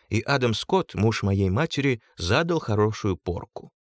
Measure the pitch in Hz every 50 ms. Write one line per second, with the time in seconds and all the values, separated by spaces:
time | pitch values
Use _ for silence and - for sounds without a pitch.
0 | _ _ 101 107 - - 143 135 127 117 110 - - - 190 190 165 - - -
1 | 101 113 110 - - 98 98 98 98 92 92 117 160 165 - - 135 139 127 110
2 | - _ _ - 82 85 107 143 170 170 175 160 - - 107 104 104 110 107 -
3 | - 104 92 - _ 90 87 90 - - _ - - - _ _ _